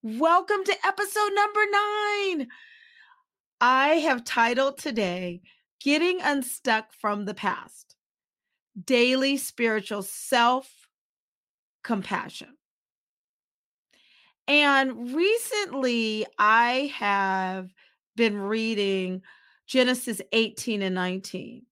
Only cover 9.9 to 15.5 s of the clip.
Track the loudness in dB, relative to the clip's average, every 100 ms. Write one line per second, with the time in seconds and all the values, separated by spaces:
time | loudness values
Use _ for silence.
9.9 | -8 -8 -12 -2 2 2 0 -4 _ _
10.9 | _ _ _ _ _ _ _ _ _ -6
11.9 | -6 -4 -6 -6 -14 -20 _ _ _ _
12.9 | _ _ _ _ _ _ _ _ _ _
13.9 | _ _ _ _ _ 0 2 4 4 2
14.9 | -4 -6 0 2 2 0